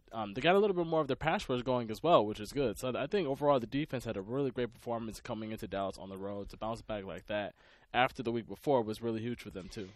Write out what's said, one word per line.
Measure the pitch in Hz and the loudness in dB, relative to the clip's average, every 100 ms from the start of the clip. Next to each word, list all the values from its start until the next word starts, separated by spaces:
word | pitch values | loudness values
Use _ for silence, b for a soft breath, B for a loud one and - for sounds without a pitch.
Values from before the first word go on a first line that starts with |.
| - | -12
um, | 113 104 | -8 -6
they | 101 | 2
got | 156 196 | 6 6
a | |
little | 208 175 | 4 2
bit | 165 | 2
more | 160 | 2
of | 139 | 2
their | 127 | 0
pass | 151 196 - | 2 0 0
rush | 123 | -2
going | 123 123 110 | 2 0 0
as | 107 | -2
well, | 156 156 107 | 6 6 6
which | 107 | -2
is | 104 | -4
good. | 135 123 95 | 0 0 0
So | 127 110 | -2 -2
I | 139 | 0
think | 208 143 | 0 0
overall | 135 143 139 | 2 4 4
the | 113 | 4
defense | 139 156 127 | -2 -2 -4
had | 117 101 | -4 -6
a | |
really | 98 135 135 | -4 -2 -2
great | 123 117 | 0 -4
performance | - 120 117 113 101 | -4 -6 -4 -6 -10
coming | - 110 110 | -8 -6 -6
into | 110 104 | -8 -6
Dallas | 98 98 - | -2 -2 -4
on | 95 | -10
the | 95 | -8
road. | 98 101 101 | -6 -6 -8
To | - | -8
bounce | 110 113 | -6 -6
back | 107 107 95 | -6 -8 -6
like | 85 - | -10 -4
that | 104 98 - b b b | -4 -4 -10 b b b
after | 120 127 - | 2 2 2
the | 120 | -2
week | 117 98 | -2 -4
before | 98 151 131 | -6 2 4
was | 110 107 | 4 -2
really | 117 110 | -2 -2
huge | 120 117 | -4 -8
for | 104 | -10
them, | 95 92 | -12 -10
too. | 110 95 | -10 -12